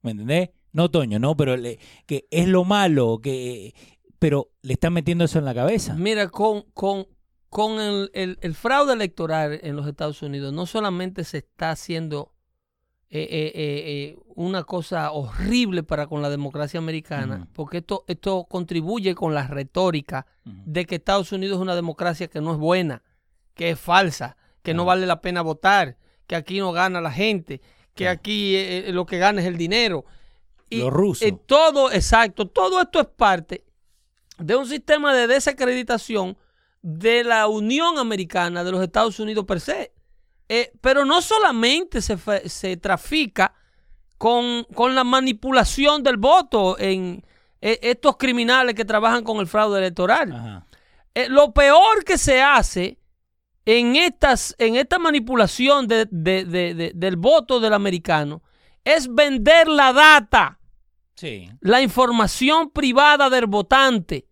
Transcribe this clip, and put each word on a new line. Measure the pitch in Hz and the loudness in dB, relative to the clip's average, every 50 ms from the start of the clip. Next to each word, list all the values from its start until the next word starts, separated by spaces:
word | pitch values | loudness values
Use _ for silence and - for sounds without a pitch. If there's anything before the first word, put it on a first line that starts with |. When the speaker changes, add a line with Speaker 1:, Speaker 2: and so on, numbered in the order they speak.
| - | -8
Speaker 1:
¿me | 120 110 | -10 -10
entendés? | 101 107 120 147 170 180 175 _ _ _ _ _ | -8 -6 -2 -2 -2 -2 -4 _ _ _ _ _
No, | 151 170 170 | 0 0 2
Toño, | 139 165 143 113 104 107 | 2 0 0 0 -2 0
no, | 120 143 156 | 0 0 0
pero | 147 151 131 127 | 0 0 0 0
le, | 127 117 120 117 - - - - _ _ | -2 -4 -8 -12 -14 -18 -20 -20 _ _
que | - 147 139 - _ | -8 -8 -8 -8 _
es | - 165 175 185 | -2 0 2 4
lo | 190 185 180 | 4 2 2
malo, | 185 208 208 196 180 156 139 123 113 113 110 113 | 2 2 2 2 2 2 2 2 0 0 -2 -4
que, | 139 135 131 123 123 123 110 95 113 - _ - _ _ _ _ _ _ _ | -8 -8 -6 -8 -10 -12 -12 -16 -20 -20 _ -20 _ _ _ _ _ _ _
pero | - 156 143 139 - _ _ _ _ | 0 0 0 0 -4 _ _ _ _
le | 131 127 | -8 -6
están | - - 165 170 | -2 -2 -2 -2
metiendo | 170 151 139 175 175 170 | -2 -2 -2 0 0 0
eso | 160 - 165 | 0 0 -2
en | 147 | -2
la | 135 123 | -2 -4
cabeza. | 120 123 160 220 214 - - 147 | -2 -2 0 0 -2 -4 -6 -6
Speaker 2:
Mira, | 156 175 208 220 214 202 180 | -4 -2 -2 0 -2 -2 -4
con, | - - 202 220 214 208 - _ _ | -4 -2 -2 0 0 -2 -8 _ _
con, | - - 196 202 196 190 _ _ _ _ _ _ _ _ _ | -6 -4 -4 -4 -4 -8 _ _ _ _ _ _ _ _ _
con | - 202 214 220 220 220 | -6 -4 -4 -4 -4 -4
el, | 214 208 208 196 196 196 _ | -4 -4 -4 -4 -6 -6 _
el, | 196 190 185 185 - - | -8 -8 -8 -10 -10 -10
el | 175 156 | -12 -12
fraude | - - 233 262 285 285 277 254 | -8 -4 -2 2 2 2 2 0
electoral | 226 208 180 _ - 170 160 156 160 156 147 147 - - | -2 -2 -6 _ -8 -6 -4 -2 -2 -2 -4 -6 -8 -10
en | 151 143 | -10 -10
los | 147 143 | -8 -8
Estados | 147 147 _ - 147 147 - - | -10 -8 _ -8 -8 -8 -10 -12
Unidos, | 143 139 139 139 139 139 | -10 -10 -10 -8 -8 -8
no | 156 180 | -8 -8
solamente | 170 - 226 214 202 185 175 185 185 185 - 165 | -6 -6 -6 -4 -4 -6 -6 -8 -10 -10 -12 -12
se | - - 151 | -10 -12 -14
está | - _ _ _ 165 160 | -14 _ _ _ -8 -8
haciendo, | 160 - - - 170 160 160 160 151 147 147 _ _ _ _ _ _ _ _ _ _ _ _ _ _ _ _ _ | -8 -8 -10 -10 -8 -8 -8 -8 -10 -10 -12 _ _ _ _ _ _ _ _ _ _ _ _ _ _ _ _ _
eh, | - 151 156 - | -10 -10 -10 -6
eh, | - 160 151 156 - | -6 -6 -6 -6 -8
eh, | - 156 147 143 143 165 156 147 143 139 147 156 | -8 -8 -6 -6 -8 -8 -10 -10 -10 -10 -12 -16
eh, | - _ _ - | -20 _ _ -12
una | - 170 180 190 190 156 | -8 -6 -6 -6 -6 -8
cosa | - - 180 160 - 185 165 156 151 151 | -8 -8 -8 -8 -6 -6 -6 -6 -6 -6
horrible | 147 139 113 - - 185 196 233 247 247 208 180 175 156 | -8 -10 -8 -8 -6 -4 0 0 0 0 0 -2 -6 -6
para | - 165 147 147 | -4 -6 -6 -6
con | 143 156 147 143 | -6 -8 -6 -6
la | 143 | -6
democracia | 143 143 143 139 135 151 147 143 - 170 | -6 -6 -8 -8 -8 -8 -8 -8 -8 -8
americana, | 165 160 160 160 151 _ 151 143 135 110 104 95 87 | -8 -8 -8 -10 -10 _ -10 -8 -8 -8 -8 -10 -14
Speaker 1:
Ujú. | - _ | -16 _
Speaker 2:
porque | - 156 143 - 175 | -14 -14 -10 -10 -12
esto, | 170 - 202 190 _ - | -8 -8 -8 -8 _ -10
esto | 175 - - 196 190 185 175 _ | -10 -6 -4 -4 -4 -4 -6 _
contribuye | - 185 175 165 180 170 156 170 220 240 190 190 180 | -8 -8 -8 -4 -6 -6 -4 -4 -6 -4 -4 -4 -4
con | - - 165 156 | -2 -4 -4 -2
la | 147 135 | -4 -4
retórica | 131 139 139 139 143 _ 180 185 185 170 151 139 - - 135 131 _ _ _ _ | -6 -8 -10 -10 -6 _ 0 0 0 0 -2 -6 -6 -12 -12 -12 _ _ _ _
Speaker 1:
Ujú. | - 98 95 98 | -20 -20 -16 -14
Speaker 2:
de | 123 151 175 180 | -8 -6 -6 -6
que | 165 185 | -6 -8
Estados | 165 _ - 196 202 185 - | -8 _ -2 0 0 -2 -4
Unidos | 202 190 190 196 196 180 | -6 -8 -6 -4 -4 -4
es | 185 | -4
una | 190 180 | -4 -4
democracia | 175 170 165 151 - 175 175 165 151 180 160 | -4 -4 -6 -8 -4 -4 -6 -4 -6 -10 -12
que | _ - | _ -8
no | 151 165 165 | -6 -6 -6
es | 151 | -4
buena, | 151 160 175 185 180 156 127 113 _ _ _ _ _ _ _ _ _ _ _ | 0 0 0 0 0 -4 -6 -10 _ _ _ _ _ _ _ _ _ _ _
que | - 165 170 | -8 -6 -6
es | 165 143 | -6 -6
falsa, | - 170 175 190 196 175 143 - 135 123 - _ _ _ _ _ _ | -2 2 2 2 2 2 -4 -8 -12 -14 -14 _ _ _ _ _ _
que | - 160 | -4 -4
no | 170 175 | -2 0
Speaker 1:
Ajá. | 180 | 0
Speaker 2:
vale | 185 185 185 | 0 0 0
la | 180 170 165 | -2 -4 -4
pena | - 185 180 175 170 | -4 -6 -6 -4 -4
votar, | 160 156 151 - 185 202 202 175 131 123 _ _ _ _ _ _ | -6 -8 -2 2 2 2 4 2 -2 -8 _ _ _ _ _ _
que | _ - | _ -8
aquí | 165 151 - 185 196 | -8 -8 -6 -6 -4
no | 196 185 170 | -4 -4 -2
gana | 170 185 190 180 175 165 | 0 -2 -2 -2 -4 -6
la | 160 123 | -6 -4
gente, | 131 202 220 214 185 165 _ 139 131 _ _ _ _ _ _ _ | -2 -2 -2 -2 -2 -6 _ -16 -16 _ _ _ _ _ _ _
que | - 185 180 | -6 -4 -4
Speaker 1:
Ajá. | 180 | -4
Speaker 2:
aquí, | 170 _ 202 214 208 208 196 190 | -4 _ -6 -6 -4 -2 0 0
eh, | 190 190 190 180 185 190 - | -2 -2 -4 -6 -8 -6 -6
eh, | 180 | -6
lo | 180 175 | -6 -6
que | - 185 175 | -4 -4 0
gana | 180 202 208 202 170 | 0 2 2 2 -2
es | |
el | 185 175 170 | -4 -4 -4
dinero. | 170 170 196 233 240 220 180 139 - - - - - - _ _ _ _ _ _ _ _ | -4 -2 0 0 0 -2 -4 -6 -10 -14 -20 -20 -20 -20 _ _ _ _ _ _ _ _
Y, | 226 226 | -6 -4
Speaker 1:
Lo | 170 127 | -2 0
ruso. | 131 147 190 202 - - 226 | 0 2 2 0 0 0 -2
Speaker 2:
eh, | 214 190 - _ | -2 -2 -4 _
todo, | - 262 294 320 320 277 285 269 254 - | 2 4 4 4 4 4 2 0 2 2
exacto, | - - - - 226 233 208 - - 208 175 | 0 0 4 4 4 2 2 -2 -8 -10 -4
todo | _ - 370 370 370 370 | _ 0 0 2 2 0
esto | 359 359 - 330 | -2 0 0 -2
es | 294 - _ | -2 -2 _
parte | _ 240 208 190 170 160 _ - - _ _ _ _ _ _ _ _ _ _ _ _ _ _ - _ | _ 2 2 2 0 -4 _ -16 -16 _ _ _ _ _ _ _ _ _ _ _ _ _ _ -18 _
de | 170 151 214 | -6 -2 -2
un | 262 277 | -2 -2
sistema | 240 285 294 - - 302 302 294 285 269 | -4 -8 -10 0 0 0 0 2 2 2
de | 254 240 | 2 2
desacreditación | 233 247 277 - 302 277 - 269 247 247 254 247 226 240 226 - - 233 208 185 185 196 _ _ _ _ _ _ _ _ _ | 2 2 2 0 -2 -2 -2 -2 -2 -2 -4 -2 -4 -4 -4 -4 -4 -4 -4 -4 -6 -10 _ _ _ _ _ _ _ _ _
de | - 170 156 160 185 220 233 240 240 | -12 -12 -10 -2 0 2 2 2 2
la | 233 233 220 214 | 2 2 2 2
Unión | 214 214 214 208 214 254 285 330 339 330 302 | 2 0 0 -2 0 0 0 0 0 0 0
Americana, | 247 226 220 196 185 170 - 185 175 175 175 175 175 | -2 -4 -4 -6 -6 -4 -2 -2 -2 -2 -4 -4 -4
de | 180 190 | -4 -2
los | 180 185 | -4 -4
Estados | 175 - 208 220 226 202 - | -2 0 0 0 0 -2 -6
Unidos | 214 214 220 208 196 | -8 -6 -4 -6 -4
per | 190 202 170 | -4 -6 -6
se. | - - 311 392 - - _ _ _ _ _ _ _ _ _ _ _ _ | -4 -6 -8 -8 -8 -12 _ _ _ _ _ _ _ _ _ _ _ _
Eh, | 214 233 240 233 _ - - | -2 -2 -2 -4 _ -2 -2
pero | 254 269 285 285 | 0 2 2 2
no | 269 302 359 339 | 2 2 0 0
solamente | - 427 440 440 349 254 226 226 240 277 320 370 349 - 247 185 | 0 0 2 2 2 2 2 2 2 2 0 -2 -4 -6 -6 -4
se | - 220 175 | -4 -6 -6
fe-, | - - 208 196 - 160 | -4 -4 -4 -4 -4 -8
se | - - - 190 185 | -14 -8 -8 -8 -8
trafica | 170 - 202 190 165 - - - 311 302 214 _ - 185 196 _ _ _ _ _ _ _ _ - _ _ _ _ _ | -6 -4 -4 -4 -4 -4 -4 -2 -2 -2 -4 _ 0 0 0 _ _ _ _ _ _ _ _ -20 _ _ _ _ _
con, | - 226 240 240 240 240 240 233 226 _ - | 0 2 2 2 0 -2 -4 -6 -6 _ -4
con | - 233 254 262 | -2 0 2 2
la | 262 254 | 2 2
manipulación | 247 254 262 262 262 233 214 - 262 262 269 208 - - - 277 285 302 302 254 | 2 2 2 2 0 -4 -4 -4 2 2 2 2 2 0 2 2 2 2 2 0
del | 277 254 214 | 0 0 2
voto | 196 269 320 370 339 254 - 220 196 185 185 - | 4 4 4 4 4 2 0 0 2 2 0 -2
en, | 202 190 190 190 185 180 175 - - _ _ _ _ _ _ _ | -2 -2 -2 -2 -4 -8 -8 -12 -16 _ _ _ _ _ _ _
eh, | - 208 226 - - | -4 -4 -4 -2 -2
estos | 233 240 240 - 294 - | -4 -4 2 2 0 2
criminales | _ - 254 247 240 233 233 247 262 254 247 226 | _ 0 0 0 0 0 2 2 2 2 0 -2
que | 202 226 | -4 -4
trabajan | 202 220 214 214 226 233 240 220 | -2 0 2 2 2 0 0 -2
con | 220 220 214 | -4 -4 -4
el | 196 | -4
fraude | 165 - 214 214 214 202 196 | -2 0 0 0 2 0 0
electoral. | 190 185 175 - 180 185 233 311 311 208 135 | -2 -2 -2 -2 0 2 2 2 0 -2 -6
Speaker 1:
Ajá. | 117 117 113 101 90 - _ - _ _ _ _ _ _ _ _ | -10 -12 -12 -14 -16 -20 _ -20 _ _ _ _ _ _ _ _
Speaker 2:
Eh, | 233 254 240 | -4 -2 4
lo | 262 277 294 294 - | 6 6 6 6 6
peor | - 285 277 285 330 381 440 440 427 339 | 4 6 8 8 8 8 8 6 2 2
que | - 370 311 | 0 0 0
se | - 302 269 254 269 | 2 2 4 4 4
hace | 285 285 247 208 - - - 180 196 247 _ _ _ _ _ _ _ _ _ _ _ _ _ _ | 6 4 4 2 2 -2 -4 -6 -6 -8 _ _ _ _ _ _ _ _ _ _ _ _ _ _
en | - 220 240 240 240 254 | 2 4 4 4 4 4
estas, | 302 349 349 - _ - 285 254 202 - - - _ | 4 2 2 2 _ 2 2 4 2 0 -8 -2 _
en | 240 226 226 | 0 2 2
esta | 247 285 - 359 359 | 2 0 0 0 0
manipulación | 339 320 302 294 220 233 262 240 214 180 - - 247 269 285 285 262 | 2 2 0 0 -2 0 2 2 2 2 2 0 2 4 4 4 2
de, | 208 226 226 220 214 | 2 0 0 0 -2
de, | - 165 156 180 190 190 185 | -4 -4 -2 0 0 0 -2
de, | 170 165 180 180 175 170 | -4 -4 -2 -2 -2 -4
de, | 165 165 165 - | -6 -8 -8 -6
del | 170 170 190 185 | -4 -4 -4 -2
voto | 165 175 247 311 320 - - 262 247 | 0 2 4 4 4 4 2 -2 0
del | 226 220 214 | 2 2 2
americano | 208 202 202 180 175 165 - 170 151 147 147 151 160 _ _ _ _ _ _ _ _ _ | 2 2 0 -2 -4 -2 0 0 0 0 -4 -8 -12 _ _ _ _ _ _ _ _ _
es | 247 302 330 269 254 240 | 2 2 2 2 0 2
vender | 226 294 285 277 254 208 285 320 339 330 311 | 2 2 4 2 0 6 8 8 8 8 6
la | 311 285 277 262 247 | 6 4 4 6 8
data, | 269 302 311 302 294 214 - - 233 185 143 - _ - _ - _ _ _ _ _ _ _ _ | 8 10 10 10 8 6 4 4 4 4 2 -2 _ -20 _ -20 _ _ _ _ _ _ _ _
Speaker 1:
Sí. | - - 156 113 98 90 90 110 131 | -14 -12 -10 -10 -12 -14 -18 -20 -6
Speaker 2:
la | - 185 220 254 | 0 2 4 4
información | 269 226 - 240 254 240 240 226 220 190 - - 254 262 311 330 330 285 | 4 2 2 2 2 2 4 2 0 0 0 0 2 2 2 2 0 -2
privada | _ 294 285 262 240 262 285 294 294 285 285 262 | _ -2 0 2 4 6 6 6 6 6 4 2
del | 254 254 233 | 2 2 0
votante. | 214 196 208 196 - 254 269 269 269 247 214 165 - - 135 - _ | 0 -2 -2 0 2 4 4 6 4 2 0 -2 -4 -8 -10 -10 _